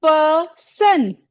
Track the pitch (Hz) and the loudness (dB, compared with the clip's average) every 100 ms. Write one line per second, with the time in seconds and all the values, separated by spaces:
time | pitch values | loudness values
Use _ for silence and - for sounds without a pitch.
0 | 320 311 311 320 339 _ - - 415 381 | 0 0 0 -2 -4 _ -20 -2 0 0
1 | 226 190 _ | -2 -6 _